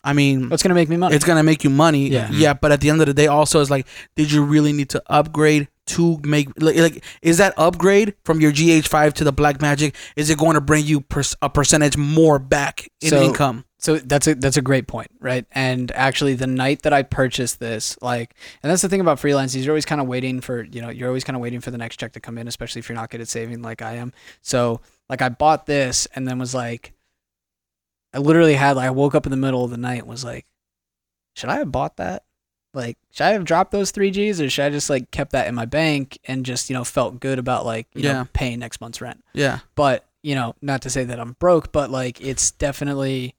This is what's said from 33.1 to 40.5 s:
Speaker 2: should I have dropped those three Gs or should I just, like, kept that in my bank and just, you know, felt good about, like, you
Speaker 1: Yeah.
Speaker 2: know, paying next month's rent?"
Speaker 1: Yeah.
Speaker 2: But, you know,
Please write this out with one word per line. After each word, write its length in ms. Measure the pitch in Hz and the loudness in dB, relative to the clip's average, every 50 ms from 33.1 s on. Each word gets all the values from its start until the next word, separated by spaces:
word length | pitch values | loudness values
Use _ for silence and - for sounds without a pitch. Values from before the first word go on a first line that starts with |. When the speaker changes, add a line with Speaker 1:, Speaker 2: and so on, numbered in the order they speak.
Speaker 2:
should 120 | _ - 143 | _ 0 0
I 60 | 180 | 2
have 120 | 214 208 175 | 2 0 0
dropped 280 | 156 165 170 190 - | 0 2 2 2 0
those 200 | - 202 196 185 | 0 -2 -2 -4
three 180 | - 208 196 196 | -2 0 -2 0
Gs 280 | 190 196 208 214 202 170 | 0 0 -2 -2 0 -2
or 80 | 147 131 | -2 -2
should 160 | 127 - 139 | -2 -2 -2
I 40 | 143 | -2
just, 200 | 143 147 - - | -2 -4 -2 -2
like, 220 | 147 127 123 _ | -2 -4 -4 _
kept 200 | - - 143 - - | -8 -8 -6 -4 -2
that 140 | 131 104 | -2 -2
in 80 | 82 120 | -2 -4
my 100 | 120 117 | -6 -6
bank 520 | 117 139 151 160 156 147 143 135 135 - - _ | -4 -2 -2 0 0 0 -2 -4 -8 -12 -20 _
and 200 | - 131 131 127 | -8 -6 -6 -6
just, 240 | 131 123 123 - - | -6 -6 -6 -6 -6
you 40 | 131 | -6
know, 80 | 127 120 | -6 -6
felt 360 | - - 143 123 - 127 123 | -4 -2 -2 -2 -2 -4 -8
good 200 | - 135 135 127 | -6 -4 -4 -4
about, 260 | 123 131 123 - - | -4 -4 -4 -4 -4
like, 220 | 120 113 113 113 _ _ | -4 -6 -8 -10 _ _
you 100 | 139 147 | -4 -4
Speaker 1:
Yeah. 100 | 143 135 | -2 -2
Speaker 2:
know, 140 | 131 123 - _ | -4 -6 -6 _
paying 260 | - 147 123 117 120 | -4 -4 -4 -6 -8
next 200 | 123 120 - - | -12 -14 -14 -16
month's 200 | 113 117 117 - | -16 -16 -14 -14
rent?" 220 | 127 120 - _ _ _ _ | -14 -14 -16 _ _ _ _
Speaker 1:
Yeah. 260 | - 143 135 - - _ _ _ | -2 -2 -2 -2 -6 _ _ _
Speaker 2:
But, 300 | - 147 139 127 110 _ _ _ _ - | 0 2 2 2 0 _ _ _ _ -6
you 100 | 151 139 | -4 -4
know, 200 | 135 123 113 | -4 -4 -6